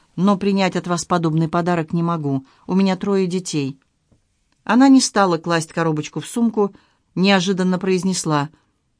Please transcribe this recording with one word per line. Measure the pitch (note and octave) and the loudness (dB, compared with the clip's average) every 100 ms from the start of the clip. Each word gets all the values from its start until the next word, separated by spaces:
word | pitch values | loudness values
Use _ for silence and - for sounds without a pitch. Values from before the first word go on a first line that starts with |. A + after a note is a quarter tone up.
| _ - | _ -2
но | F#3 G3 | 0 0
принять | G3+ G3 F#3+ F3+ | 0 0 0 -2
от | E3+ | -4
вас | F3 - | -6 -2
подобный | F3+ D#3+ D#3 E3 | 0 0 0 0
подарок | E3+ E3+ F3 D#3+ | -2 -2 -2 -2
не | E3+ | -2
могу. | E3+ E3+ C#3+ C#3 C3+ _ - | -2 -2 -2 -4 -6 _ -4
У | F#3 | 0
меня | G3 F#3 | 0 0
трое | G3+ G3 F#3+ | 0 0 0
детей». | F#3 F3+ D#3 C#3 C3 _ _ _ _ _ _ _ _ | -4 -4 -4 -4 -8 _ _ _ _ _ _ _ _
Она | - A3+ C4+ | -2 4 6
не | C4+ | 6
стала | B3 - G3 E3 | 4 0 2 0
класть | E3+ E3+ D#3+ | 0 -2 -2
коробочку | - E3 D3+ D3+ - | -4 -2 -2 -6 -10
в | D3 | -8
сумку, | - A#3 G#3+ G3+ - _ _ _ | -2 -2 0 -2 -4 _ _ _
неожиданно | - F#3+ G3 F3+ F#3 F#3 F3+ | -2 2 2 2 -2 0 0
произнесла: | F#3+ F#3 F#3 F3+ - D3+ D3 _ _ _ _ _ | 0 -2 0 -4 -2 -2 -4 _ _ _ _ _